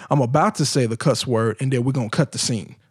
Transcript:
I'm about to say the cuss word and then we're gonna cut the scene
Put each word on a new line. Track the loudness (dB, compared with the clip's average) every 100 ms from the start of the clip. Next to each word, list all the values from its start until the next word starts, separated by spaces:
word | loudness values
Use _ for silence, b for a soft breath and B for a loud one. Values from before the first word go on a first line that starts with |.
| B
I'm | 2
about | 4 4 2 2
to | 0
say | 0 0
the | 0
cuss | 0 0 0
word | 0 0 -2
and | -2
then | 0 0
we're |
gonna | -2 -2
cut | 0 -2
the | -2
scene | -4 -4 -6 -18 _